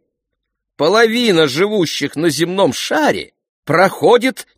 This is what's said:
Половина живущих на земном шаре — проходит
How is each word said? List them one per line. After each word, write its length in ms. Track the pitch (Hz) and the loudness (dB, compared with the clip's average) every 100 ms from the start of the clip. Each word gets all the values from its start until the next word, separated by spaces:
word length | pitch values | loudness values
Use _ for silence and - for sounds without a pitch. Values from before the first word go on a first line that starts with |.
| _ _ _ _ _ _ _ - | _ _ _ _ _ _ _ -4
Половина 680 | 147 214 233 226 240 170 156 | 0 2 2 2 0 2 2
живущих 680 | 127 202 214 165 - 143 - | 0 -2 0 -2 -4 -6 -4
на 140 | 165 | -2
земном 420 | 135 170 185 180 | -2 -2 0 -2
шаре — 600 | 120 - - 285 104 - _ _ _ | -2 -4 -2 0 -2 -6 _ _ _
проходит 840 | - 156 185 - 156 240 240 - - | -4 0 0 2 2 4 2 -6 -12